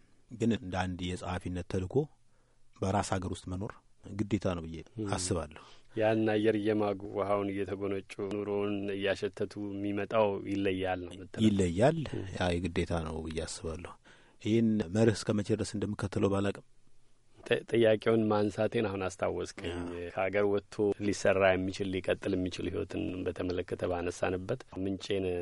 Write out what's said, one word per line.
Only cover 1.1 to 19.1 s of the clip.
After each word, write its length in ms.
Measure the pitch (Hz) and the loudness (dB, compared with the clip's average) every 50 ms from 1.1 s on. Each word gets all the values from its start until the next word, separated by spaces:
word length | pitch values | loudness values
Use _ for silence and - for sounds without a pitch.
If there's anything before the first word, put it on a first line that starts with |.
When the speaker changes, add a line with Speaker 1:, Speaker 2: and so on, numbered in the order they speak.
| 90 90 90 90 92 92 - 92 90 90 87 - | -4 -4 -4 -6 -6 -4 -4 -6 -6 -6 -4 -2
Speaker 1:
ተልእኮ 280 | - 95 92 90 - 135 156 - - _ - - _ _ _ _ _ - - - - | -2 -2 -2 0 0 0 0 -2 -6 _ -20 -20 _ _ _ _ _ -20 -20 -20 -8
በራስ 320 | - - 95 98 101 87 - | -4 -2 0 2 0 0 0
ሀገር 200 | - 95 92 90 | -2 -2 -2 -4
ውስጥ 140 | 90 - - 90 | -6 -8 -8 -8
መኖር 240 | 92 92 104 120 - - _ _ _ _ - - | -8 -6 -8 -8 -10 -14 _ _ _ _ -16 -8
ግዴታ 380 | 98 101 107 101 107 98 - 98 | -6 -4 -2 0 0 0 2 0
ነው 100 | 87 85 | -2 -2
ብዬ 140 | 80 82 82 80 - - - | -4 -8 -10 -12 -14 -12 -8
Speaker 2:
ም። 140 | 110 107 101 | -6 -4 -4
Speaker 1:
አስባለሁ። 560 | 101 92 92 - 101 82 78 76 - - - - - - - - - | -2 -2 0 0 0 -2 -2 -6 -10 -16 -20 -20 -20 -20 -20 -8 -2
Speaker 2:
ያን 260 | 110 107 110 110 110 110 110 | 2 2 4 4 4 4 4
አየር 280 | 107 107 107 110 110 | 4 4 4 4 4
እየማጉ 440 | 107 101 110 107 107 104 101 101 95 98 104 | 4 2 2 2 2 2 0 0 -2 -6 -4
ውሃውን 360 | 107 101 95 98 101 101 101 101 | -2 -2 0 2 2 2 0 0
እየተጎነጩ 640 | 98 98 98 90 101 98 101 98 98 98 98 - - - 104 95 | -2 -2 -4 -4 -4 -4 -2 -2 -2 -4 -6 -8 -8 -6 -4 -4
ኑሮውን 480 | 104 104 101 104 101 101 101 104 104 98 101 101 | -2 -2 -2 -2 0 0 0 0 -2 -2 -2 -4
እያሸተቱ 640 | 98 98 98 98 95 - 110 98 - - 104 98 - 104 104 | -4 0 0 0 0 0 -2 -4 -2 -4 -4 -4 -4 -6 -6
የሚመጣው 640 | 101 98 98 101 104 101 101 98 - 113 113 107 101 98 95 101 | -6 -4 -4 -2 -2 -2 -2 -2 2 4 4 4 4 2 -2 -4
ይለያል 540 | 101 101 98 98 98 95 92 92 92 92 90 | -2 -2 0 2 2 2 0 0 -2 -2 -2
ነው 100 | 90 85 | -6 -8
የምትለው? 320 | 90 92 90 87 - 113 110 | -12 -12 -14 -8 0 4 4
Speaker 1:
ይለያል። 540 | 107 101 98 92 87 82 92 113 147 165 165 135 - | 4 6 4 2 2 4 4 4 4 4 2 -2 -4
Speaker 2:
ም። 120 | - 101 98 95 | -6 -6 -6 -6
Speaker 1:
ያ 160 | 92 95 92 90 | -4 0 0 2
የግዴታ 420 | 87 87 92 87 85 90 82 - 90 82 | 2 0 0 0 0 -2 0 0 -2 -2
ነው 140 | 80 80 80 80 | -2 -4 -6 -6
ብዬ 180 | 80 80 80 80 | -6 -6 -6 -6
አስባለሁ። 500 | 80 - - - - 82 80 82 85 - - - _ - - - - - - - | -6 -6 -8 -8 -8 -8 -6 -8 -10 -12 -16 -18 _ -20 -20 -20 -20 -20 -14 -6
ይህን 280 | - 104 110 117 113 110 107 104 92 80 | 0 2 4 4 4 4 4 2 0 0
መርህ 260 | 92 110 113 117 101 | 2 4 6 6 4
እስከ 140 | - - - | 4 2 0
መቼ 160 | 107 104 101 - | 0 0 0 0
ድረስ 220 | 110 101 104 - | 0 0 0 -2
እንደምከተለው 580 | - 101 104 101 104 - 107 98 - 107 104 98 | -4 -4 -4 -4 -4 -4 -4 -2 0 2 2 2
ባላቅም 360 | 98 98 101 101 98 - - - - - - - - - - - - - _ - - - | 2 2 0 -2 -4 -6 -10 -20 -20 -20 -20 -20 -20 -20 -20 -20 -20 -20 _ -20 -20 -8
Speaker 2:
ጥ-፣ 200 | - - 120 - - | -2 0 0 0 0
ጥያቄውን 560 | - - 117 113 110 110 107 - 113 113 113 110 | 0 4 6 6 6 6 4 4 4 4 4 4
ማንሳቴን 600 | 107 104 104 104 104 - - 110 107 - 117 110 | 4 4 2 2 2 2 0 0 0 2 0 0
አሁን 160 | 98 98 98 | 0 0 -2
አስታወስከኝ። 680 | 95 92 | -4 -4